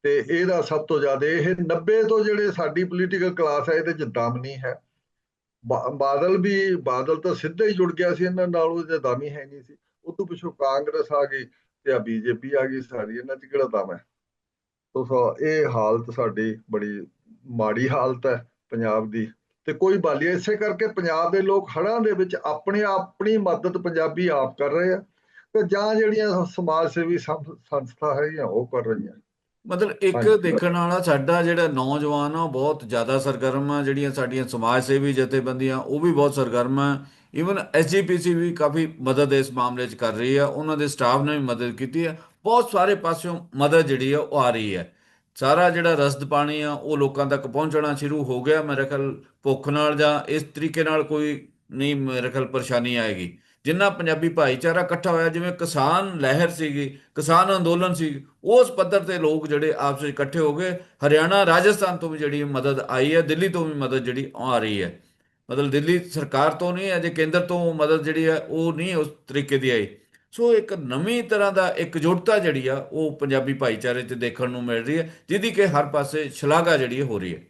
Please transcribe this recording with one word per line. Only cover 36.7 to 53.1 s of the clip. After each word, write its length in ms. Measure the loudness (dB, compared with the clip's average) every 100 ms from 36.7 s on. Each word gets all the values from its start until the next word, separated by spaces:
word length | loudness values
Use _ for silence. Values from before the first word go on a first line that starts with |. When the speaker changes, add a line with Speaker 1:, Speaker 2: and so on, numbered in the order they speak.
| 2
Speaker 2:
ਆ, 260 | 0 -2 -6 _ _ -4
even 180 | -2 -2 0 2
ਐਸ 120 | 4
ਜੀ 140 | 2
ਪੀ 160 | 2 0
ਸੀ 160 | 0
ਵੀ 200 | 0 0
ਕਾਫੀ 400 | 0 0 0 -4 -4
ਮਦਦ 320 | 0 2 4
ਇਸ 180 | 2 0
ਮਾਮਲੇ 360 | -2 -4 -2 -8
'ਚ 80 | -2
ਕਰ 180 | -4
ਰਹੀ 240 | -2 0 2
ਆ, 80 | 2
ਉਹਨਾਂ 320 | -2 -4 -2
ਦੇ 100 | -2
ਸਟਾਫ 340 | 0 2 2
ਨੇ 100 | 2
ਵੀ 120 | -2
ਮਦਦ 280 | -2 -4 -4
ਕੀਤੀ 340 | -6 -6 -2 -4
ਆ, 100 | -6 -18 _
ਬਹੁਤ 260 | 2 2 2
ਸਾਰੇ 260 | 2 2 2
ਪਾਸਿਓਂ 520 | 0 -4 -6 -8 -8 0
ਮਦਦ 260 | 4 6
ਜਿਹੜੀ 320 | 4 2 2
ਆ 60 | 0
ਉਹ 180 | 0 2
ਆ 120 | 2
ਰਹੀ 280 | 2 -2 -4
ਹੈ। 160 | -8 _ _ _ _ -2
ਸਾਰਾ 340 | 2 6 4
ਜਿਹੜਾ 240 | 4 2
ਰਸਦ 320 | 4 2 0 0
ਪਾਣੀ 360 | 0 0 -2
ਆ 120 | -4
ਉਹ 240 | -6 -4 0
ਲੋਕਾਂ 280 | 0 0 -2
ਤੱਕ 220 | -2 -2
ਪਹੁੰਚਣਾ 480 | -2 0 0 0 -2
ਸ਼ੁਰੂ 280 | -4 -4
ਹੋ 200 | -2 -2
ਗਿਆ। 180 | 2 2
ਮੇਰੇ 240 | 2 -2 -2
ਖਿਆਲ 380 | -2 -4 -6 -16 _
ਭੁੱਖ 260 | -2 -2 0
ਨਾਲ 260 | 0 2 4
ਜਾਂ 360 | 2 2 -2
ਇਸ 120 | -4
ਤਰੀਕੇ 400 | -4 -6 -4 -2
ਨਾਲ 200 | 0 0
ਕੋਈ 440 | 0 -2 -2 -4 -12 _ _
ਨਹੀਂ, 240 | -4 -2 0
ਮੇਰੇ 340 | -2 -2 -2
ਖਿਆਲ 160 | -2 -2
ਪਰੇਸ਼ਾਨੀ 500 | -4 0 0 0 -2
ਆਏਗੀ। 440 | -2